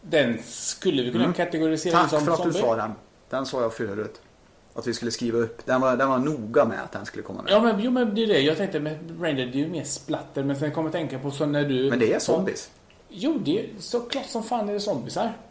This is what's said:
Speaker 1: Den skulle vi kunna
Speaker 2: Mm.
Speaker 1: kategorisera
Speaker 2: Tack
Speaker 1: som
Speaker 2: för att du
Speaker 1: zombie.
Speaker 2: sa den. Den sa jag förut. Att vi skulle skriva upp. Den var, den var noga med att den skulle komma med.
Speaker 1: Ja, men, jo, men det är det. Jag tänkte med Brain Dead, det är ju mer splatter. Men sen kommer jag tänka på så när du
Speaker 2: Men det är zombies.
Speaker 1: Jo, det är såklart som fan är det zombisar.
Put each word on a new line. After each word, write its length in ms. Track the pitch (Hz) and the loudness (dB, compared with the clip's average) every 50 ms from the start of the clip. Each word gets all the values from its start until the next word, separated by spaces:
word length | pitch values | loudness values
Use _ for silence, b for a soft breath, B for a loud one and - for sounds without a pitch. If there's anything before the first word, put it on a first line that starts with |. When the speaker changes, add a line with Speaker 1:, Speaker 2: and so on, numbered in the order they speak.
| - | -8
Speaker 1:
Den 360 | 170 156 156 139 120 117 110 - | 0 2 2 4 4 2 -2 -6
skulle 580 | - - - - - - - - 185 156 135 123 | -8 -6 -4 -4 -4 -4 0 0 0 2 2 0
vi 80 | 123 120 | 0 2
kunna 120 | 113 120 | 2 2
Speaker 2:
Mm. 100 | 170 175 | 2 2
Speaker 1:
kategorisera 640 | - 175 175 170 160 160 160 160 156 - 180 165 170 | 0 -2 -2 0 0 2 2 2 0 0 2 4 4
Speaker 2:
Tack 120 | 175 147 | 4 4
Speaker 1:
som 100 | 156 151 147 | 4 2 2
Speaker 2:
för 80 | 160 170 | 4 2
att 60 | 156 | 2
du 140 | 175 175 151 | 2 2 2
Speaker 1:
zombie. 60 | 180 | 2
Speaker 2:
sa 160 | 202 123 113 | 2 2 2
den. 160 | 117 107 110 107 - - - _ - _ - | 2 0 -4 -6 -10 -14 -20 _ -20 _ -6
Den 160 | - 131 135 | -4 -4 -4
sa 140 | 131 - 131 120 | -4 -2 0 0
jag 120 | 113 113 | 0 0
förut. 460 | - 123 104 98 107 107 101 - - - - - _ - _ _ _ _ - - | -2 -4 -4 -4 -4 -6 -8 -10 -14 -20 -20 -20 _ -20 _ _ _ _ -16 -12
Att 120 | - 117 | -8 -4
vi 80 | 120 113 | -4 -4
skulle 160 | - - 117 | -2 -2 -4
skriva 280 | 110 - 123 117 113 117 | -4 -2 -2 0 2 0
upp. 280 | 117 113 - - - | 0 0 -4 -10 -4
Den 140 | - 127 127 | 0 0 2
var, 160 | 131 131 127 | 4 2 2
den 120 | 120 135 135 | 2 2 2
var 100 | 135 127 | 2 2
noga 460 | 127 151 156 139 110 107 117 147 139 | 2 0 -2 -4 -6 0 4 4 4
med 180 | 113 117 - - | 4 2 -4 -8
att 100 | - - | -8 -10
den 140 | 101 98 | -10 -10
skulle 160 | - - - - | -10 -12 -12 -10
komma 200 | - 95 98 - | -10 -10 -8 -2
med. 100 | - 190 | 2 4
Speaker 1:
Ja, 80 | 214 | 4
men, 200 | 226 240 214 190 | 6 4 2 2
jo, 100 | 214 254 | 2 2
men 240 | 247 254 247 220 202 | 2 2 2 2 2
det 80 | 208 226 | 0 2
är 40 | |
det. 140 | 220 202 147 | 4 4 4
Jag 160 | 135 147 160 | 4 4 2
tänkte 240 | 156 202 185 - 156 | 2 0 -2 -2 -2
med 240 | 147 151 160 156 175 | -2 -2 -6 -6 -10
Brain 320 | 165 165 165 175 165 147 | -12 -10 -4 -2 -2 0
Dead, 120 | 131 127 123 | 0 -2 -2
det 60 | 123 139 | 0 -2
är 60 | 147 | -2
ju 40 | 165 | 0
mer 160 | 180 160 135 | -2 -6 -6
splatter. 580 | - - - - - 156 - - - - 143 139 | -6 -8 -8 -4 -4 -4 -4 -4 -6 -4 -2 0
Men 140 | 139 139 | 0 0
sen 160 | 135 151 151 143 | 0 -2 -2 -2
kommer 140 | 165 160 156 | -2 -2 -2
jag 40 | 156 | -2
tänka 260 | 175 160 135 135 131 | -2 -4 -4 -6 -4
på 120 | 135 143 | -6 -6
så 160 | 135 - 156 | -2 -2 0
när 180 | 147 147 147 147 | 2 2 2 2
du 260 | 143 135 127 127 135 | 2 2 2 2 2
Speaker 2:
Men 80 | 120 123 | 4 4
det 140 | 117 107 156 | 4 4 4
är 60 | - | 2
zombies. 520 | - - 117 92 - 190 - - - - - - - - - - - - | 2 2 2 2 2 0 -2 -6 -10 -14 -18 -20 -20 -20 -20 -20 -20 -18
Speaker 1:
Jo, 300 | - 190 190 285 330 254 156 | -12 -4 -2 0 0 0 0
det 140 | 135 160 214 | 0 0 0
är 60 | - - - 208 | 0 -4 -10 -12
såklart 480 | - - - 240 233 - - 269 - | -10 -4 -4 -4 -4 -2 -6 -6 -6
som 160 | - - 233 208 | -4 -6 -6 -4
fan 260 | - 247 240 214 202 | -2 -2 -2 -2 -2
är 40 | 208 | -2
det 80 | 208 | -4
zombisar. 520 | 196 208 185 131 117 139 - 175 208 233 226 - - - | -2 -2 -2 -4 -4 -6 -4 -4 -4 -4 -6 -8 -16 -20